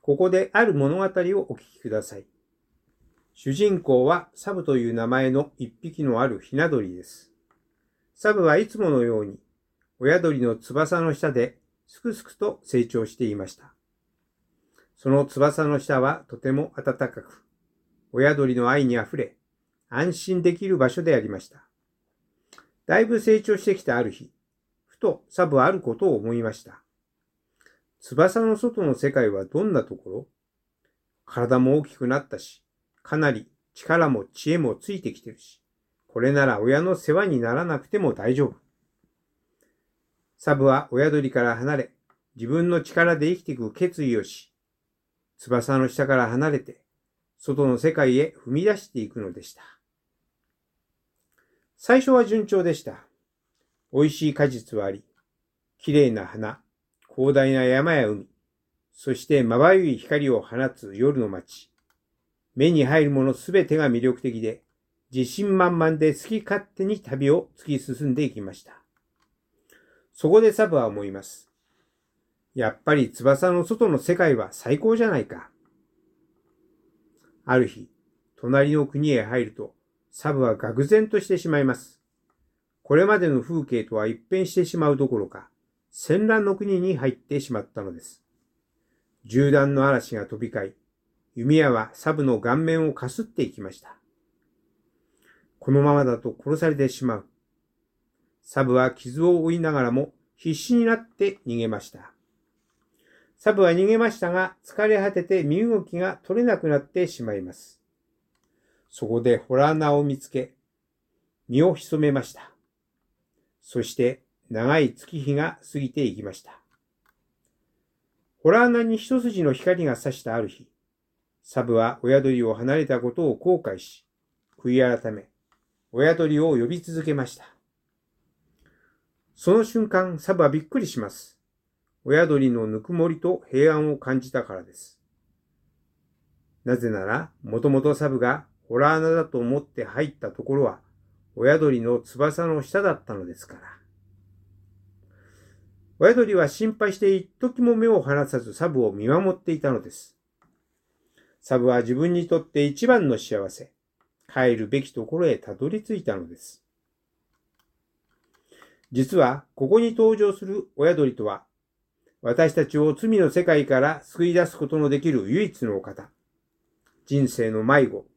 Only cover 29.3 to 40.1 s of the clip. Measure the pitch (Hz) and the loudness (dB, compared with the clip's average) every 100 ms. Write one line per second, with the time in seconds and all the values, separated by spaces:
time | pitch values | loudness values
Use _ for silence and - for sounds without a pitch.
29.3 | 98 92 147 214 156 - - - 98 143 | -2 -4 -4 0 -2 -4 -12 -12 -14 -14
30.3 | _ _ _ _ _ _ _ _ _ - | _ _ _ _ _ _ _ _ _ -12
31.3 | - 120 127 127 147 147 - 123 135 - | -4 2 2 4 2 -2 -8 -4 -4 -6
32.3 | 98 - - _ _ _ _ - 151 151 | -14 -16 -20 _ _ _ _ -8 -2 0
33.3 | 113 - _ _ - - 165 156 120 95 | -2 -8 _ _ -20 -2 0 2 0 -6
34.3 | - 151 170 139 104 - 196 - - - | -10 -4 -2 -2 -4 -10 -10 -10 -12 -20
35.3 | - - _ _ _ _ _ _ 117 123 | -20 -20 _ _ _ _ _ _ -2 2
36.3 | 143 135 107 113 139 180 185 - 160 202 | 4 2 2 2 2 0 -4 0 0 0
37.3 | 139 117 127 175 143 - 208 165 - 107 | -2 -2 -2 -4 -6 -4 -2 -2 -2 -2
38.3 | 127 135 - _ _ _ _ _ _ _ | 0 -2 -4 _ _ _ _ _ _ _
39.3 | _ _ _ _ _ _ _ _ | _ _ _ _ _ _ _ _